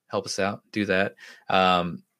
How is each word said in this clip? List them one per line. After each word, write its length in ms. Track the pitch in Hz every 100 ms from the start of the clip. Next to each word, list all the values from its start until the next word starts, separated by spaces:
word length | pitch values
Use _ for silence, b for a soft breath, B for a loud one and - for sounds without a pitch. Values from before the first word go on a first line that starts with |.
| -
help 180 | 104 -
us 140 | -
out. 220 | 98 - _
Do 120 | 107 101
that. 300 | 92 98 - B B B
Um, 560 | 95 92 90 87 76 _